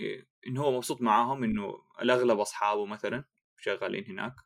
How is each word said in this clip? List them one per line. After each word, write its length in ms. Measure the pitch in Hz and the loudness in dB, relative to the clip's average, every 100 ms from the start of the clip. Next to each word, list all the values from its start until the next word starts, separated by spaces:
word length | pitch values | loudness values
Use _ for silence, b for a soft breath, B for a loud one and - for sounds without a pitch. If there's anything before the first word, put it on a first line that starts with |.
| 107 98 - _ - | -8 -8 -14 _ -6
إنه 180 | 127 | -2
هو 80 | 147 127 | 0 0
مبسوط 240 | 120 117 | -2 0
معاهم، 440 | 120 107 120 139 | 4 4 4 0
إنه 300 | 113 104 101 - _ - | 0 -2 -4 -10 _ -4
الأغلب 360 | 120 127 123 104 | 2 4 4 2
أصحابه 480 | 104 - 104 107 101 | 0 0 0 0 -2
مثلًا 380 | 107 104 123 - _ _ _ | -4 -4 -6 -8 _ _ _
شغالين 460 | - 98 98 101 98 | -4 -2 -2 -4 -6
هناك، 260 | 98 107 131 | -8 -8 -10